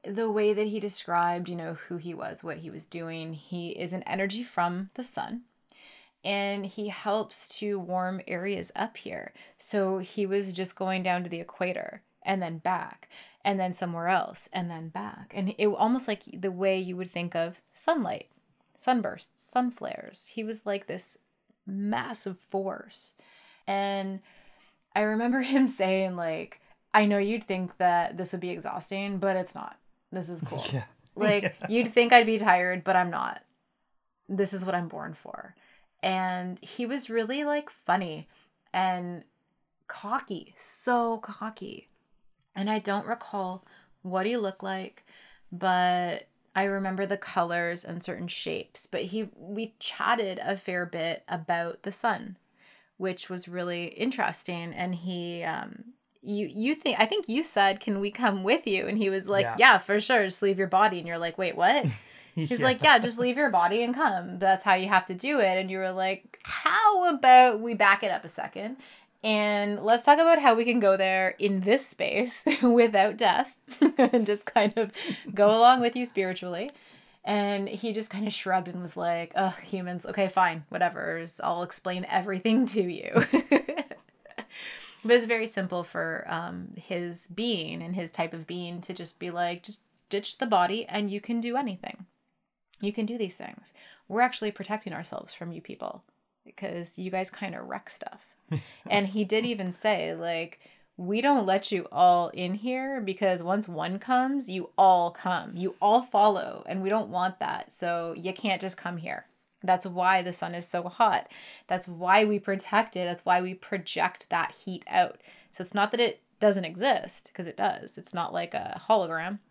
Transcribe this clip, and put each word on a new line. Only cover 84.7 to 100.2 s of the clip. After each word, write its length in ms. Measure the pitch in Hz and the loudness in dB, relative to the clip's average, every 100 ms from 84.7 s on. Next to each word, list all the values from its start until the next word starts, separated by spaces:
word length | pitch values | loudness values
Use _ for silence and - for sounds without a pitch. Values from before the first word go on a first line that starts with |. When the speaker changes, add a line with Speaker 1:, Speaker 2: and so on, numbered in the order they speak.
| - - - | -14 -16 -10
Speaker 1:
But 120 | 220 240 | 4 4
it's 100 | 226 | 4
very 220 | 226 220 | -2 -2
simple 340 | 202 185 175 | -4 -4 -4
for, 420 | 170 175 165 160 - | -4 -4 -4 -4 -6
um, 460 | 165 170 180 180 - | -6 -6 -10 -12 -16
his 500 | - 175 175 170 - | -8 -6 -6 -8 -10
being 560 | 180 233 202 160 160 | -4 -2 -2 -4 -8
and 140 | 165 185 | -6 -6
his 160 | 165 | -6
type 200 | - 165 | -4 -6
of 140 | 165 160 | -6 -10
being 340 | 175 175 175 | -8 -8 -10
to 120 | 170 | -10
just 240 | 180 175 - | -10 -10 -10
be 140 | 180 | -8
like, 320 | 175 175 175 | -2 -2 -4
"Just 180 | - 202 _ _ _ | -10 -12 _ _ _
ditch 280 | 202 208 - | -6 -4 -6
the 80 | 247 | 2
body 400 | 196 175 220 - | 4 4 0 -4
and 240 | 208 208 | -4 -4
you 100 | 202 | -4
can 200 | - 233 | -4 -4
do 160 | 233 247 | -2 -4
anything. 500 | 262 185 - - 180 _ _ _ _ _ _ _ | -4 -8 -12 -16 -20 _ _ _ _ _ _ _
You 120 | 202 | -6
can 120 | 208 | -4
do 140 | 214 233 | -4 -4
these 160 | 196 | -6
things. 380 | - - - - _ - - _ | -8 -16 -16 -20 _ -20 -20 _
We're 140 | 202 | 2
actually 320 | 247 - 214 | 2 2 -6
protecting 400 | 208 196 214 196 | -6 -8 -6 -6
ourselves 420 | 165 - - - | -10 -10 -12 -12
from 160 | - 170 | -12 -12
you 100 | 165 | -12
people 440 | - - - 175 _ _ _ _ - | -14 -12 -10 -12 _ _ _ _ -20
because 540 | - 196 170 170 - | -12 -10 -10 -12 -12
you 100 | 185 | -6
guys 200 | 185 190 | -6 -6
kinda 280 | - 196 170 | -8 -10 -10
wreck 300 | - 190 - | -10 -12 -12
stuff." 360 | - - - _ _ _ | -14 -14 -16 _ _ _
Speaker 2:
<laughs> 120 | 151 - - - | -8 -8 -20 0
Speaker 1:
And 200 | 208 196 | 0 0
he 160 | 208 | -2
did 200 | 202 220 | 0 0
even 280 | 240 220 180 | 0 -4 -6
say, 420 | 180 214 190 160 | -2 0 0 -2
like, 460 | 165 | -4